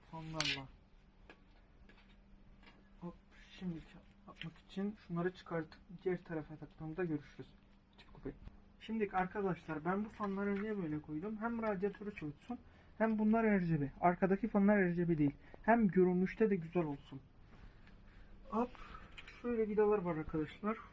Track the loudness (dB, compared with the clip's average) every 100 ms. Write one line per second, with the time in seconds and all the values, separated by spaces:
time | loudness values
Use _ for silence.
0 | -16 -14 -10 -8 -6 -8 -10 -20 -20 -20
1 | -20 _ -20 -20 -20 -20 -20 -20 -20 -20
2 | -20 -20 -20 -20 -20 -20 -20 -20 -20 -16
3 | -16 -16 -20 -20 -20 -10 -8 -8 -10 -20
4 | -20 -20 -20 -12 -12 -12 -14 -6 -6 -8
5 | -8 -4 -4 -4 -6 -6 -6 -12 -20 -6
6 | -4 -4 -4 -8 -8 -14 -16 -12 -10 -4
7 | -2 -2 -6 -16 -18 -18 -20 -20 _ -20
8 | -20 -12 -12 -12 -16 -20 -20 -20 -8 -2
9 | 0 0 -2 0 -2 -2 -4 -4 0 -2
10 | -2 -6 -6 -2 -2 -2 -2 -4 -2 -4
11 | -4 -6 -6 -4 -4 -2 -2 0 -2 -4
12 | -10 -8 -10 -10 -10 -12 -12 -20 -20 0
13 | 0 4 4 4 6 4 4 2 0 2
14 | 2 4 2 2 2 4 6 6 4 2
15 | 2 4 4 2 -16 -8 4 6 6 6
16 | 6 6 0 2 2 2 0 0 0 -2
17 | -10 -16 -18 -20 -20 -20 -20 -20 -20 -20
18 | -20 -20 -20 -20 -6 -2 -2 -4 -16 -16
19 | -16 -16 -16 -10 -4 0 0 4 4 4
20 | 2 -2 -2 -2 -4 -4 -4 -4 -8